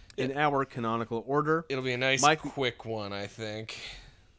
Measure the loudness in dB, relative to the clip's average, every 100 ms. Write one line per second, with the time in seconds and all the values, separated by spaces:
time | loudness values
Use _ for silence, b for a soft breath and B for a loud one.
0 | b -4 -2 2 4 4 0 -2 0 0
1 | -2 -4 0 0 2 2 0 -4 -2 0
2 | 2 6 6 4 0 -2 -2 -2 -6 -6
3 | -4 -6 -8 -8 -8 -6 -8 -10 B B
4 | B B B